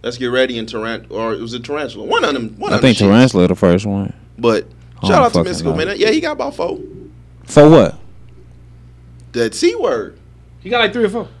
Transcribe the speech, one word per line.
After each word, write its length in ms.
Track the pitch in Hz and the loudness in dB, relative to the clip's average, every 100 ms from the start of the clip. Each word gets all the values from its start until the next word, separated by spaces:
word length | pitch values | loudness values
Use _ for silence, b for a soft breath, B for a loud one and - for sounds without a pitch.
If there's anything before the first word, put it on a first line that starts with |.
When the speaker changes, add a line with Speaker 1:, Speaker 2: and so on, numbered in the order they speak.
Speaker 1:
Let's 140 | - 120 | -10 -6
Get 100 | 127 | -4
Ready 320 | 127 131 117 | 0 0 -2
and 80 | 110 | -8
Tarant-, 420 | 113 113 110 - | -8 -8 -10 -10
or 200 | 104 113 110 | -8 -6 -6
was 160 | 113 | -8
it 100 | 123 | -12
Tarantula? 420 | 123 147 143 101 107 | -8 -8 -8 -10 -4
One 200 | 466 - | -2 -2
of 80 | |
them, 220 | 139 113 - | -4 -8 -10
one 140 | - | -4
Speaker 2:
I 20 | - | 2
Speaker 1:
of 60 | |
them 80 | 131 | 4
Speaker 2:
think 80 | 110 | 4
Speaker 1:
shits. 120 | 101 | 4
Speaker 2:
Tarantula 380 | 107 127 101 90 | 6 4 4 2
the 80 | 90 | 2
first 300 | 92 90 104 | 2 2 0
one. 280 | 98 98 - - - | -6 -8 -12 -20 -4
Speaker 1:
But 280 | 117 107 - - - - | -2 0 -4 -20 -20 -8
Speaker 2:
I 60 | 190 | 0
Speaker 1:
shout 40 | |
Speaker 2:
don't 20 | |
Speaker 1:
out 100 | 302 247 | 2 2
to 0 | |
Speaker 2:
fucking 120 | 180 170 | 0 -2
Speaker 1:
Mystical, 260 | 160 165 160 | -4 -4 -4
Speaker 2:
know. 100 | 165 | -4
Speaker 1:
man. 100 | 202 | -2
Yeah, 140 | 220 | 0
he 80 | 311 | 0
got 140 | 165 | -2
about 220 | - 254 - | -6 -8 -6
four. 220 | 170 - - - - - - - - | -8 -8 -14 -18 -20 -20 -20 -20 0
Speaker 2:
For 240 | - 147 | 6 8
what? 260 | 160 87 - - - - - - - - - - - - - - | 8 6 -2 -18 -20 -20 -20 -20 -20 -20 -20 -20 -20 -20 -20 -10
Speaker 1:
That 240 | 117 - - | -2 -2 2
C 180 | 339 466 | 0 0
word. 440 | 240 123 101 - - - - - | -2 -2 -6 -14 -20 -20 -20 -20
Speaker 3:
He 100 | 185 | -4
got, 100 | 240 | 0
like, 120 | 214 | 0
three 120 | 240 214 | 0 -2
or 40 | |
four. 180 | 226 196 - | -2 -10 -16